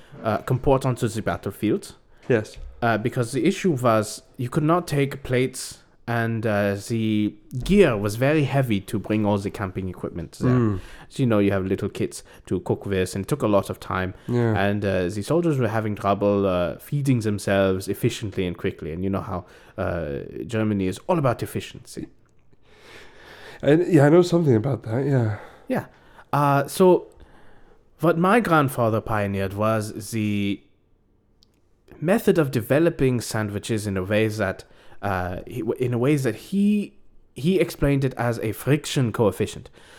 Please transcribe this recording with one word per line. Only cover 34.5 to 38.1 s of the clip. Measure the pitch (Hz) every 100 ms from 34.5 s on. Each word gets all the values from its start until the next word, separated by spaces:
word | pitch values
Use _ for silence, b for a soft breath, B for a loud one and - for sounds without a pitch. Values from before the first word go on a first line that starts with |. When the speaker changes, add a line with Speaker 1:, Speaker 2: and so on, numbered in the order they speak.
| 90 - b b b
Speaker 1:
uh, | 101 92 90 90 -
he, | 123
w-, | 110 -
in | 123
a | 120
way | 131 151
that | 131
he, | 104 - 196 202 208 196 - - - -
he | - 147 185
explained | 170 - 143 139
it | 135